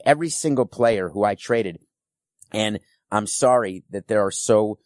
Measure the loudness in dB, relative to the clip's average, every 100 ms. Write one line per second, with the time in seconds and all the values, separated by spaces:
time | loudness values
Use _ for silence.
0 | 0 0 0 -4 -2 0 -2 0 0 2
1 | -2 0 -2 -2 -2 -2 -2 -6 _ _
2 | _ _ _ _ -10 -4 -4 -4 _ _
3 | -4 -4 -2 0 4 4 2 -8 -8 -10
4 | -2 0 0 -2 2 2 2 -4